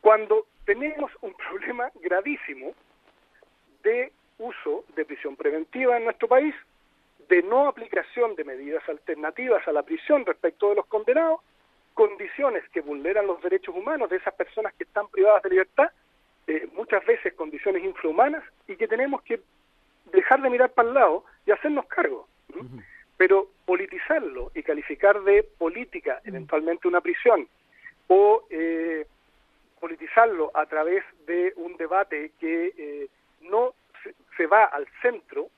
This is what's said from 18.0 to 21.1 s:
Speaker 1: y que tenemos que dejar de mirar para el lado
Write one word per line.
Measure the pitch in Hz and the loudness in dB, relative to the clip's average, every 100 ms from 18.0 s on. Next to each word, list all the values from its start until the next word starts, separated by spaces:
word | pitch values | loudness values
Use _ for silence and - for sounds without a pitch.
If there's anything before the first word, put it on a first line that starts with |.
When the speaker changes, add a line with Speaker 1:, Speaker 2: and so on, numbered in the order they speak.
| 160 160 269 302 - _ - | -4 2 2 2 -12 _ -18
Speaker 1:
y | 196 | -8
que | 220 | -4
tenemos | 226 277 269 | -2 -2 -4
que | - 226 _ _ _ _ _ _ _ | -6 -10 _ _ _ _ _ _ _
dejar | 190 - 269 | 2 4 2
de | 269 | 4
mirar | 247 247 | 2 2
para | - 233 | 2 2
el | |
lado | 269 208 | 4 4